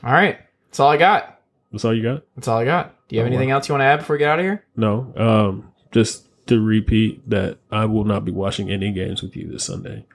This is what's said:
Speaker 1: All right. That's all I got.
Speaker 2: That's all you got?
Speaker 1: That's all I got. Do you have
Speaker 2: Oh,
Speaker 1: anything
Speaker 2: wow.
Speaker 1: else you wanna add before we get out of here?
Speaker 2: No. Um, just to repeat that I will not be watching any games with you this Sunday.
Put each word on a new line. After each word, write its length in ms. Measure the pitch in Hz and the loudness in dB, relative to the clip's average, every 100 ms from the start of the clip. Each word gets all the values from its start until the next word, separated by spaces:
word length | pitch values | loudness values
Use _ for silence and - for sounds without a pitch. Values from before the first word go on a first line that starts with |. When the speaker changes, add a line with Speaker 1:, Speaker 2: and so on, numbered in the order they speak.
Speaker 1:
All 80 | 123 | 0
right. 260 | 147 202 - _ _ _ | 2 2 -2 _ _ _
That's 100 | - | 2
all 100 | 143 | 4
I 60 | 151 | 6
got. 440 | 175 202 - _ _ _ _ | 4 4 -2 _ _ _ _
Speaker 2:
That's 120 | 104 | -4
all 80 | 113 | -2
you 100 | 113 | 0
got? 200 | 113 139 - - | -2 -4 -10 -10
Speaker 1:
That's 120 | 127 | -2
all 100 | 113 | 0
I 60 | |
got. 300 | 120 175 - _ _ | 0 0 -4 _ _
Do 80 | 113 | -2
you 40 | |
have 60 | 117 | 0
Speaker 2:
Oh, 60 | |
Speaker 1:
anything 160 | 127 131 | 0 0
Speaker 2:
wow. 60 | 139 | 0
Speaker 1:
else 120 | 135 | 0
you 60 | |
wanna 100 | 143 | 2
add 140 | 135 151 | 4 2
before 160 | 160 | 0
we 40 | 147 | 0
get 80 | 147 | 2
out 80 | 160 | 0
of 60 | |
here? 200 | 190 202 - - | -2 -4 -8 -2
Speaker 2:
No. 360 | 110 107 127 - | 0 0 -4 -2
Um, 560 | 113 110 101 98 - _ _ | 2 4 2 -2 -12 _ _
just 340 | 117 113 - _ _ - | 2 2 -2 _ _ 0
to 140 | 117 | 2
repeat 640 | 110 110 104 110 110 - - | 4 2 2 2 2 -2 -4
that 300 | 98 98 - _ | -2 -2 -6 _
I 140 | 107 110 | -2 0
will 180 | 110 | 0
not 200 | 104 98 | 0 -2
be 80 | 82 | -4
watching 380 | 92 98 98 98 | -4 -4 -4 -6
any 200 | 98 98 | -4 -4
games 300 | 95 92 - | -4 -6 -8
with 140 | 95 - | -10 -12
you 120 | - | -12
this 140 | - | -10
Sunday. 400 | - - - 107 - | -10 -10 -12 -16 -16